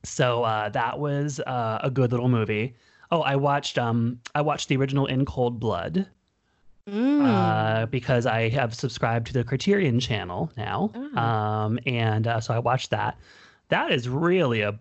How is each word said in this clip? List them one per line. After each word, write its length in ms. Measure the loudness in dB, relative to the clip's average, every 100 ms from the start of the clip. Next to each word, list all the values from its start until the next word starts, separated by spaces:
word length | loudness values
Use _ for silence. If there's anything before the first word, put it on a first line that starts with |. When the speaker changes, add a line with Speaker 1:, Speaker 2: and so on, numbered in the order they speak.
Speaker 1:
so, 400 | -10 0 2 2
uh, 240 | 2 0 -2
that 300 | -2 -2 -2
was, 400 | -2 -2 -2 -4
uh, 400 | -4 -2 -2 -2
a 80 | -2
good 220 | 2 2
little 160 | 2 2
movie. 460 | 2 2 0 -4 -8 _ _ -2
Oh, 100 | 0
I 140 | 2 2
watched, 400 | 2 0 -2 -2
um, 400 | 0 2 0 -4 -6 -2
I 60 |
watched 260 | -2 -2 -2
the 80 | 0
original 280 | 2 0 0
In 180 | 0 -2
Cold 340 | 0 -2 0
Blood. 460 | -2 -2 -2 -4 -4 _ _ _ _ _ -20 _ -8
Speaker 2:
Mm. 320 | 0 2 4 4
Speaker 1:
Uh, 600 | 4 4 2 2 0 0
because 380 | -4 2 2 2
I 240 | 2 2
have 240 | 0 -2
subscribed 540 | -2 -6 -2 0 0 0
to 60 |
the 100 | -2
Criterion 560 | -2 -2 2 2 4 2
Channel 520 | 0 -2 -4 -6 -6 -6
now. 340 | -6 -2 -4 -4 -6 -2
Speaker 2:
Ah. 500 | 0 0 0 0 0
Speaker 1:
Um, 140 | -2 -2
and, 400 | 0 0 2 0
uh, 120 | -2
so 120 | -2
I 60 | -2
watched 300 | 0 0 0
that. 280 | -2 -2 -6 -18 -20 -20 _ _
That 220 | -2 2
is 180 | 0 0
really 520 | 0 2 4 2 2
a 160 | 0 -4